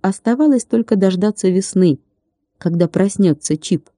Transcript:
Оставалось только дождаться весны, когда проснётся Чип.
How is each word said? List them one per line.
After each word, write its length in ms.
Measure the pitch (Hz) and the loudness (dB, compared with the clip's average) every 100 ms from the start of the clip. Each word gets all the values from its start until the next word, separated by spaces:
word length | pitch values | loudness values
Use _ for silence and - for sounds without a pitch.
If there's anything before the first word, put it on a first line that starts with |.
Оставалось 640 | 196 196 - 240 302 262 | -4 -4 -4 0 2 2
только 320 | - 226 226 208 | 0 -4 0 0
дождаться 520 | 190 185 208 214 190 | 0 0 -2 -2 -2
весны, 500 | 180 190 - 180 135 _ _ _ _ _ _ | -2 -2 0 2 0 _ _ _ _ _ _
когда 300 | 170 170 175 | -4 -2 -2
проснётся 680 | - 196 - 190 147 - 156 | 0 -2 2 0 0 -4 -6
Чип. 320 | - 165 _ | -4 -6 _